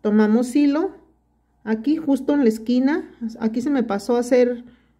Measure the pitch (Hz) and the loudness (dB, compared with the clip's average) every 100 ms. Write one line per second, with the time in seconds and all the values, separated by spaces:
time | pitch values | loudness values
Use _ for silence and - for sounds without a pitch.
0 | 214 214 214 220 254 294 285 285 381 - | 2 2 4 2 2 2 2 2 -4 -6
1 | _ _ _ _ _ _ 214 220 269 311 | _ _ _ _ _ _ -6 -4 -2 -2
2 | 302 269 269 294 240 220 - 247 269 330 | 0 -2 0 2 2 0 -2 0 0 -2
3 | - - 226 220 226 233 294 277 226 196 | -6 -12 -12 -6 -4 -4 -2 -2 -2 -4
4 | - 240 240 254 247 240 - _ _ _ | -2 -2 2 2 2 -2 -12 _ _ _